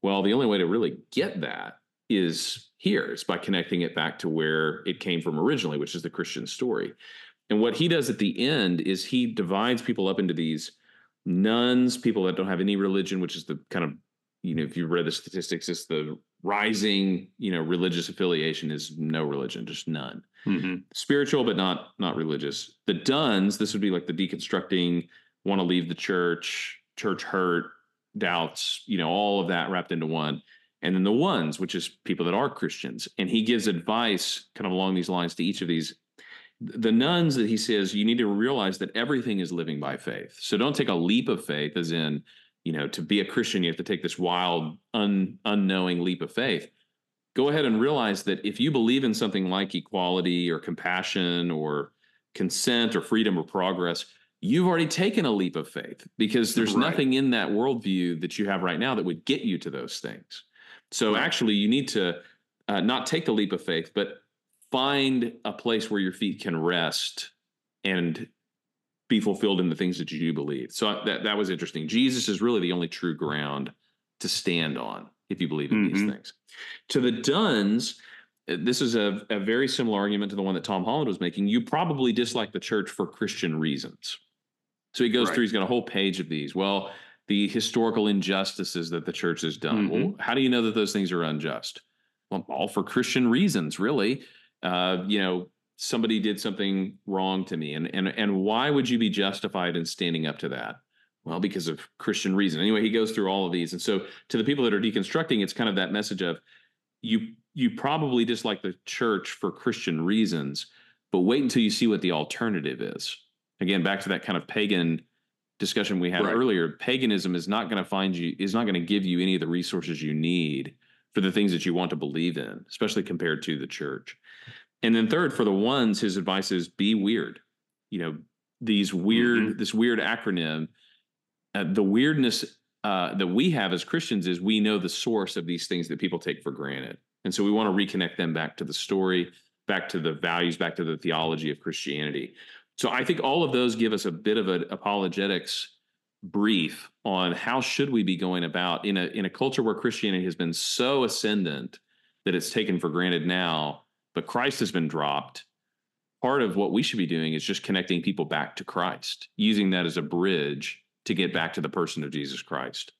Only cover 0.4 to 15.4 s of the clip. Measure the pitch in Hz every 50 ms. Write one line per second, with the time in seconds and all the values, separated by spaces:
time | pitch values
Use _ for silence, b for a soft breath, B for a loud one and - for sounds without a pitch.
0.4 | 139 113 104 98 90 85 95 117 107 80 90 - - _ - 123 160 202 - -
1.4 | 76 62 50 50 50 - - _ _ _ _ _ _ _ 117 98 90 85 80 -
2.4 | - - - - - _ _ _ - 185 208 - - - - - - - 90 -
3.4 | - - 98 90 82 - 101 87 87 - - - 78 80 - - - 82 78 80
4.4 | 80 78 80 78 80 78 71 - - 98 90 - - 98 87 82 80 87 78 76
5.4 | 85 123 151 127 98 80 76 73 73 71 - 87 80 85 - - 87 - - 73
6.4 | - - - - 127 123 107 - - - - B B B B B B B B B
7.4 | _ _ 104 107 110 117 107 - 160 170 170 160 135 127 113 - 107 95 - -
8.4 | 120 135 160 139 104 92 87 82 - - 95 90 - - - 127 123 117 - -
9.4 | 101 87 98 98 110 123 127 117 120 - 117 - 95 98 98 98 101 90 85 78
10.4 | 80 80 80 76 - - b b b b b b b b b b _ 95 90 90
11.4 | 98 107 113 117 120 123 127 127 127 127 120 - - 120 107 107 92 92 90 92
12.4 | 95 98 95 87 95 101 101 98 98 95 95 98 92 87 101 92 90 85 - 87
13.4 | 80 - 76 73 - _ - 90 85 76 71 - _ _ _ _ _ _ _ _
14.4 | - 92 78 80 78 - - 87 85 80 85 87 85 82 80 - - - - 95